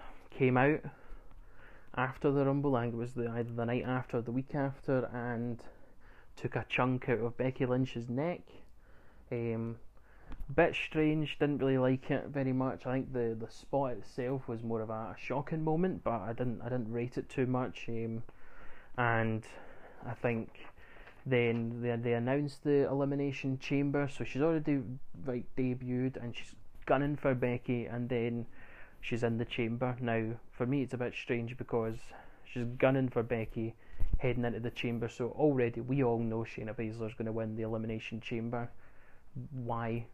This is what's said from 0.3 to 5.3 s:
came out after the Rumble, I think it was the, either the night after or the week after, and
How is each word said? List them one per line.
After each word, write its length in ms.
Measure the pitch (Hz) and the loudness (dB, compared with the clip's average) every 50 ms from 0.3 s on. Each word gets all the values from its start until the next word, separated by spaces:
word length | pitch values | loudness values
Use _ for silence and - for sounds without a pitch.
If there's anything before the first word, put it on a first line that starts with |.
came 260 | - - 135 123 127 | 0 4 6 6 6
out 240 | 127 135 143 156 - - 143 - - - - - - - - - - - - - - - - - - - - - | 6 6 6 4 2 -2 -8 -12 -12 -12 -12 -12 -10 -12 -14 -14 -14 -16 -16 -16 -16 -16 -16 -18 -16 -14 -6 -2
after 380 | 127 127 127 131 - - 147 | 0 0 0 0 2 2 4
the 140 | 139 143 139 | 4 4 4
Rumble, 300 | 135 139 143 139 143 131 | 4 4 4 4 4 4
I 80 | 117 120 | 4 2
think 100 | 120 117 | 2 -2
it 40 | |
was 160 | 117 120 123 - | -2 -4 -4 -2
the, 160 | 127 117 117 | -2 -2 0
either 220 | 113 120 117 117 113 | 0 -2 -2 -2 0
the 120 | 117 117 | 0 0
night 180 | 117 120 123 - | 2 2 0 2
after 340 | 127 127 127 123 - - | 0 0 -2 -2 -2 -2
or 40 | 120 | -2
the 100 | 113 120 | 0 0
week 240 | 117 131 131 - - | -2 -2 -2 -2 -2
after, 500 | 147 135 139 135 - - - 135 131 120 - 120 | 0 0 0 -2 -4 -2 2 2 2 2 0 -4
and 480 | 123 120 123 | -4 -4 -2